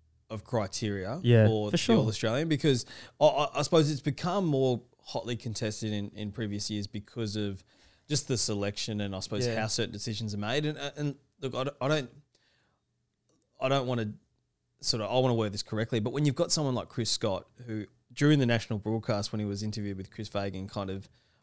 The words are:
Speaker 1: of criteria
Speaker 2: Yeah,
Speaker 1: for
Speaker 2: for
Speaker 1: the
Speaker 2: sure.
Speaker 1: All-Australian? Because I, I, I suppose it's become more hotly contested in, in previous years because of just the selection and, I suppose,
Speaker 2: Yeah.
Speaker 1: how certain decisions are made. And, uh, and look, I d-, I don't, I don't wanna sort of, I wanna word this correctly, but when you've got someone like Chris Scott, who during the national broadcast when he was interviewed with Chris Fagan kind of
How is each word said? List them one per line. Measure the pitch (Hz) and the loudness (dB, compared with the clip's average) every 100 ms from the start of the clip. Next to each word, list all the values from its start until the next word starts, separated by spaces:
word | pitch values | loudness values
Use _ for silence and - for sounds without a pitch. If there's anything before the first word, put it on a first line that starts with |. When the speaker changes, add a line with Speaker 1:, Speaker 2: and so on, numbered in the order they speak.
| _ _ - | _ _ -14
Speaker 1:
of | 110 | -14
criteria | - 117 101 - 107 101 92 156 | -4 -4 -2 -4 -4 -4 -6 0
Speaker 2:
Yeah, | 120 113 107 | 6 8 8
Speaker 1:
for | 107 104 | 6 0
Speaker 2:
for | |
Speaker 1:
the | 170 | 0
Speaker 2:
sure. | - 220 | 4 4
Speaker 1:
All-Australian? | 113 104 110 127 160 | 4 0 0 0 0
Because | 143 156 123 - - - - | 2 4 2 0 -14 -12 4
I, | 147 | 4
I, | 135 147 143 | 4 0 -2
I | |
suppose | 143 165 151 | 2 4 4
it's | 143 | 0
become | 147 - 175 202 175 | -2 -2 -2 0 2
more | 135 131 120 - _ | 4 4 2 -4 _
hotly | - 123 113 117 | -10 -8 -4 -6
contested | 117 104 110 - 110 | -6 -4 -4 -4 -4
in, | 104 101 101 | -4 -6 -8
in | 107 | -8
previous | 101 104 101 104 | -6 -4 -4 -4
years | 104 101 | -4 -6
because | 104 - 120 107 107 | -10 -10 -6 -4 -2
of | 101 95 _ _ _ _ - | -4 -6 _ _ _ _ -4
just | 147 - | -2 0
the | 120 | -2
selection | - 104 101 - - 104 | -2 -2 -2 -4 -4 -4
and, | 101 95 | -4 -6
I | |
suppose, | - 104 120 | -6 -4 -2
Speaker 2:
Yeah. | 113 | -2
Speaker 1:
how | 110 | -2
certain | - 107 | -2 -4
decisions | 104 117 107 110 | -6 -8 -6 -6
are | 104 | -4
made. | 104 143 151 | -4 -2 -2
And, | 151 | -4
uh, | 143 147 | -8 -4
and | 147 139 _ _ | -6 -6 _ _
look, | 135 123 | -8 -4
I | 135 | -6
d-, | - | -2
I | 135 | 0
don't, | 156 123 143 _ _ _ _ _ _ _ _ _ _ _ _ _ - | 0 -2 -12 _ _ _ _ _ _ _ _ _ _ _ _ _ -4
I | 131 | 0
don't | 139 127 | 2 2
wanna | 120 107 - _ _ _ _ _ _ | 0 -2 -6 _ _ _ _ _ _
sort | - 120 | -2 -2
of, | 101 | 2
I | 127 | 2
wanna | 131 117 | 4 4
word | 107 | 2
this | 101 | -2
correctly, | - 107 113 117 | -4 -2 0 0
but | 113 | 0
when | 135 147 | 2 2
you've | - | 2
got | 170 | 2
someone | 165 139 117 | 2 0 -2
like | - | -4
Chris | - 110 | -4 -2
Scott, | - 110 92 - - 120 | 0 0 -2 -6 -16 -10
who | 110 101 _ _ | -8 -8 _ _
during | 123 143 147 | 2 6 6
the | 120 | 6
national | 113 - 107 | 2 0 -4
broadcast | 107 113 113 104 101 | -2 -2 0 -2 -2
when | 107 | -4
he | 104 | -4
was | 101 | -4
interviewed | 107 104 101 95 | -6 -4 -6 -6
with | 98 | -10
Chris | - 104 | -12 -8
Fagan | 101 101 95 98 | -4 -4 -6 -8
kind | 104 98 | -6 -6
of | 95 - _ _ _ | -8 -10 _ _ _